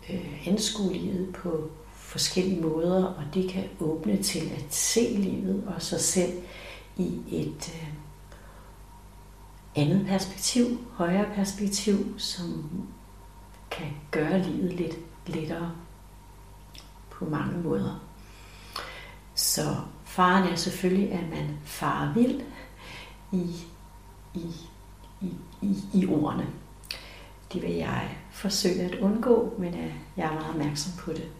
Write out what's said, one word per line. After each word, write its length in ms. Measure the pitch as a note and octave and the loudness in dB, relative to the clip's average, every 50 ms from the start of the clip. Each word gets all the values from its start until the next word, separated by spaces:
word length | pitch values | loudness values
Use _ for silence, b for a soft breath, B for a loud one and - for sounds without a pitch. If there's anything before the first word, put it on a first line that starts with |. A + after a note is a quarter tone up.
| - - | -10 -6
øh, 380 | F#3 F3+ - D3 C#3+ - - E3+ | -6 -6 -6 -6 -10 -8 0 2
anskue 440 | G3 G#3+ - - - A3 G3+ F3+ E3+ | 2 2 2 0 0 0 0 0 0
livet 420 | - E3+ F#3+ G3 F3+ F#3 - - | 0 -2 0 0 0 -2 -2 -4
på 360 | - - F3 E3 D#3 D3+ D#3 - - - - - | -6 -4 -2 -2 -2 -2 -4 -8 -12 -16 -18 -18
forskellige 680 | - - - - D3 - - - F#3 F3+ F#3+ G3 E3+ | -18 -16 -10 -4 0 0 2 2 2 2 4 2 2
måder, 440 | E3 D#3+ D#3 D#3+ E3 F3 F3+ F#3+ F#3 | 2 2 2 4 4 6 6 6 4
og 200 | F#3 - - D3 - - | 4 2 -4 -6 -2 0
det 160 | F#3 F#3 F#3 | 2 2 2
kan 180 | - F#3+ F#3+ - - - | 0 -2 -4 -4 -4 -2
åbne 420 | F3 D3+ D#3+ D#3+ - G#3+ G3+ - - | 0 0 0 0 2 2 2 4 2
til 300 | - - D#3+ D#3 - - | 2 0 0 -2 -2 -4
at 180 | - - - - | -4 -6 -4 -2
se 260 | - - - - A3+ | 0 2 4 4 4
livet 640 | A#3+ A#3+ - G3 G3 F#3 - - G3 F#3 G3 G3 - | 4 4 4 2 2 2 0 0 0 0 0 0 0
og 160 | - F3 - - | -2 -4 -4 -2
sig 180 | - - E3 | -2 0 2
selv 320 | - - - F#3 F3 - - B B B B B B B B B B B B | 2 4 4 4 4 4 2 B B B B B B B B B B B B
i 240 | - F#3 F3 - - - - | -2 0 0 0 -4 -4 -4
et, 460 | E3+ D#3+ D3+ D3+ D3 - - - D#3+ E3 D#3+ | -2 -2 -2 -2 -4 -6 -8 -10 -10 -10 -10
øh, 60 | D3+ D3+ D3+ - - - - - B B B B B B B B B B B B - - - - - - - - - - - - - - - - - - | -10 -10 -10 -12 -16 -18 -18 -18 B B B B B B B B B B B B -20 -20 -20 -20 -20 -20 -20 -20 -20 -20 -20 -20 -20 -20 -20 -20 -6 2
andet 320 | C#3 D3 D3+ F3+ G3 G3 | 4 4 6 6 4 4
perspektiv, 800 | G3 F#3+ F#3+ - - - - - - - B3 A#3+ A#3 - - - - - | 4 2 2 2 0 -6 -2 -2 2 4 6 4 4 4 -2 -4 -10 -2
højere 420 | - F3+ E3+ F3+ G3 G#3 G3+ - | 0 2 4 4 4 4 2 2
perspektiv, 840 | G3+ G3 F#3+ - - G#3 G3 - - - G#3+ G3+ - - - - - | 2 2 2 2 0 0 0 0 2 4 4 4 4 4 0 -2 -4
som 520 | - - - - F3 E3+ - E3 D3+ D3+ E3+ F#3+ - - - - - - - - - - - - - - - - - - | -4 -4 -4 -4 -4 -4 -4 -4 -4 -6 -6 -6 -6 -8 -10 -16 -18 -20 -20 -18 -20 -20 -18 -20 -20 -18 -18 -18 -10 -10
kan 220 | - - F3 C#3+ D3 - - - | -8 -6 -6 -6 -6 -8 -8 -2
gøre 320 | - D#3+ D3+ D#3 F#3 F#3+ F3+ | 0 2 2 4 4 4 4
livet 300 | D#3 D3+ G3 F#3+ F3+ F3 | 2 0 0 0 0 0
lidt 240 | - F3 E3 - - - - - - - | 0 -2 -2 -2 -6 -10 -14 -16 -14 -10
lettere 460 | - D#3 D#3 D#3 D3+ E3+ E3+ E3+ E3+ E3+ - - - - - - - - - - - - - - - - - - - - - - - - - - - | -6 -4 -4 -2 -2 -4 -4 -4 -4 -6 -8 -12 -16 -18 -18 -20 -20 -20 -20 -20 -20 -20 -20 -20 -20 -20 -20 -20 -18 -18 -18 -18 -18 -18 -18 -18 -16
på 140 | - - F#3 | -10 -8 -4
mange 340 | - D3+ - - - F3+ F3 E3+ | -2 -2 -2 0 0 -2 -2 0
måder. 400 | D#3+ - - - - - - - - - B B B B B B B B B B B B B B B B B B B B B B - - | 0 0 0 0 -2 -4 -6 -10 -14 -18 B B B B B B B B B B B B B B B B B B B B B B -10 -4
Så 420 | - - - - - D3+ D3 C3+ - - - - - - | 0 0 2 2 2 2 2 0 0 -2 -6 -10 -14 -14
faren 480 | - - - F3+ F3+ F#3 G3 F#3+ F3 E3+ | -8 4 6 8 8 10 8 6 6 4
er 40 | |
selvfølgelig, 560 | - - F#3 F3+ - - F3+ F#3 F#3+ G3+ - F#3 | 2 0 0 0 2 2 4 6 6 4 4 2
at 160 | F3+ E3+ D#3+ | -2 -2 -2
man 280 | D#3 D3+ D3+ D3 D3 - - | -4 -2 -2 -4 -4 -6 -8
farer 500 | - - - D#3+ D3 C3+ C#3+ D3 D3 D3 | -10 -8 -2 0 0 2 2 0 2 6
vild 260 | A3+ A#3+ C4+ C#4+ - - B B B B B B B B B B B B B B B - - - | 6 6 6 6 0 -4 B B B B B B B B B B B B B B B -10 -2 0
i, 220 | F#3 F3 F3 E3+ E3+ - - - - - - - - - - - - - - - | 0 0 0 -4 -6 -10 -14 -16 -18 -18 -18 -20 -20 -20 -20 -20 -20 -18 -10 -10
i, 200 | F3+ E3 E3+ E3+ - - - - - - - - - - - - - | -8 -6 -6 -8 -10 -12 -16 -18 -18 -20 -20 -18 -20 -20 -20 -12 -6
i, 120 | G3+ F3 E3+ - - - - - - | -6 -6 -6 -6 -12 -14 -12 -4 0
i, 140 | G3+ G3 - - - - | 2 2 2 0 4 4
i 120 | F#3 - | 4 6
ordene. 400 | - D3+ D3+ D3+ C#3+ C3 B2 - - - - - - - - - B B B B B B B B B B B B - - | 6 4 4 4 2 0 0 -2 -2 -4 -8 -12 -16 -18 -20 -12 B B B B B B B B B B B B -6 -4
Det 100 | F#3 - | -2 -2
vil 80 | - | 0
jeg 460 | E3+ - - - - - - - - - - - | 0 0 0 0 0 -2 -2 -4 -6 -10 -12 -14
forsøge 520 | - - - G3 - - - F#3 F3+ F#3 F3+ | -14 -4 -2 0 0 4 4 4 4 4 2
at 160 | F3+ F3 - | 0 0 4
undgå, 560 | F#3+ G3 G#3+ A#3 - B3+ A#3 A3 - - - - | 4 4 4 4 6 8 8 8 8 4 0 -2
men, 160 | F3+ F3 E3+ | -2 -2 -2
øh, 180 | - - D#3+ D3+ - - - - | -2 -4 -4 -6 -8 -12 -10 -6
jeg 100 | F#3+ E3 | -2 -2
er 60 | D#3 D#3 | 0 0
meget 180 | D3+ - - | -2 -2 -2
opmærksom 420 | D#3+ D#3+ D3 D3 D3 - - F#3 F3 - | -2 0 0 0 0 -2 -4 -4 -6 -6
på 140 | - - D#3+ | -6 -4 -4
det. 160 | D3 - - - - | -4 -6 -8 -12 -14